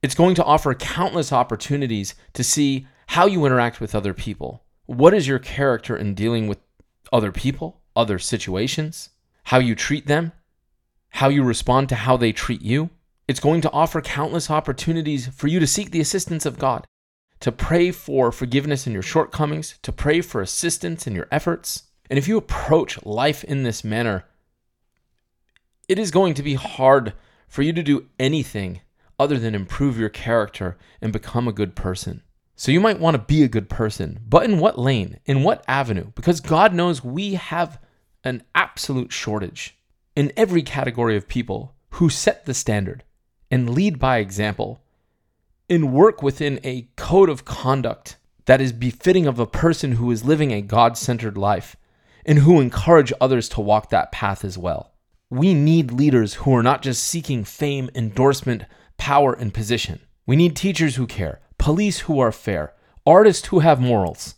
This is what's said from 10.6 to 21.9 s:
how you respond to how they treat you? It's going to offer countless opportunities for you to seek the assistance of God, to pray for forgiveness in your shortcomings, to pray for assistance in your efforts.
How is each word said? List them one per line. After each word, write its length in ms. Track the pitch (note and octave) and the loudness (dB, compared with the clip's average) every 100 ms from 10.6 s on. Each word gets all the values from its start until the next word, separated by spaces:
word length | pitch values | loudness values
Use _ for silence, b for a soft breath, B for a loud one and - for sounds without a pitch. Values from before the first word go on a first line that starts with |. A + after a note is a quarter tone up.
| _ _ _ _ _ | _ _ _ _ _
how 200 | - C3+ | 0 2
you 120 | C#3+ | 4
respond 460 | B2+ A2+ - B2+ C#3 | 2 0 2 0 2
to 80 | A#2+ | -2
how 220 | A2 B2+ | 0 2
they 160 | A#2 | 2
treat 280 | G#2+ - A#2+ | -2 -6 -6
you? 280 | - C3 E3 _ _ _ - | -2 -2 -4 _ _ _ -6
It's 100 | C3 | -2
going 220 | C#3+ E3+ | 2 2
to 100 | D#3+ | 0
offer 300 | C#3+ D#3+ E3 | 0 0 -2
countless 500 | C3+ C#3+ D#3 E3+ - | -6 -6 -4 -4 -4
opportunities 760 | D#3 D3+ C3+ - E3 D3+ C#3+ B2 | -6 -4 -6 -4 -2 -2 -4 -6
for 200 | C3 C#3+ | -6 -2
you 120 | F3+ | 0
to 60 | D3 | 0
seek 240 | - G#3 | 0 -4
the 100 | E3+ | -4
assistance 440 | D3+ G3 - E3 D3+ | -2 -4 -4 -6 -6
of 140 | B2 | -4
God, 260 | C3+ A#2+ - _ _ _ _ _ | -4 -4 -8 _ _ _ _ _
to 120 | - | -6
pray 400 | A2+ - E3+ F3+ | -4 0 2 2
for 420 | F3+ - C3+ A#2+ | -2 -4 0 0
forgiveness 540 | - B2+ B2+ D3 C#3+ C3 | 0 -2 -2 -2 -4 -4
in 60 | |
your 80 | G#2 | -6
shortcomings, 800 | F#2+ D#3+ - - D3+ D#3 D#3 - | -2 -2 -2 -2 -4 -4 -10 -14
to 100 | - | -12
pray 260 | - C#3+ D#3+ | -4 0 0
for 220 | F3 A#2 | -2 -6
assistance 680 | F#2+ - E3+ - F3 E3 - | -6 -4 -4 -4 -6 -8 -8
in 80 | F#2+ | -8
your 140 | - | -4
efforts. 520 | D3 - E3 - - _ | -4 -2 -6 -8 -12 _